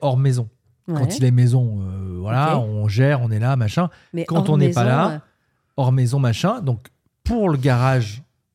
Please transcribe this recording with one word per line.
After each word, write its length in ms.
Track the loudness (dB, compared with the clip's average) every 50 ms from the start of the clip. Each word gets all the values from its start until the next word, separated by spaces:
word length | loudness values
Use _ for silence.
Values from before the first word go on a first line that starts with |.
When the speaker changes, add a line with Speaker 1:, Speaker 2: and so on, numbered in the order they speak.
Speaker 1:
hors 160 | -4 -2 0
maison. 320 | 2 2 0 0 -2 -4 -8 _ _ _ _ _ _ -10
Speaker 2:
Ouais. 80 | -6 -4 -2
Speaker 1:
Quand 180 | -2 -2 0
il 60 | 0 2
est 80 | 2
maison, 480 | 4 4 4 4 4 2 0 0 -4 -6
euh, 360 | -6 -8 -8 -10 -10 -10 -8 -8
voilà, 380 | -6 -4 -2 0 0 0 0
Speaker 2:
Ok. 80 | -2 -2
Speaker 1:
on 200 | -2 -4 -2 -2
gère, 340 | 0 2 2 2 2 2 0
on 80 | 0 -2
est 80 | 0 0
là, 160 | 0 0 0
machin. 340 | 0 0 0 0 -2 -2 -4 -6 _ _ -10 -8
Speaker 2:
Mais 120 | -8 -6
Speaker 1:
Quand 120 | -2 0
Speaker 2:
hors 120 | 0 2 2
Speaker 1:
on 60 | 2
n'est 100 | 4 4
Speaker 2:
maison, 140 | 2 2 2
Speaker 1:
pas 40 | 2
là, 240 | 2 2 2 0 0
Speaker 2:
euh. 80 | -2 -6 -12 _ _ _ _ _ _ _ _ _ -4
Speaker 1:
hors 140 | -2 0 2
maison, 280 | 2 2 2 2 2 0
machin. 420 | 0 0 0 0 0 -2 -2 -2
Donc, 260 | -2 -4 -4 -4 -6 -16 _ _ _ _ _ _ -6
pour 240 | -4 -2 0 0 0
le 80 | 0
garage 680 | 0 0 0 2 2 2 2 2 0 -2 -4 -8 -14 -18 _ _ _ _ _ _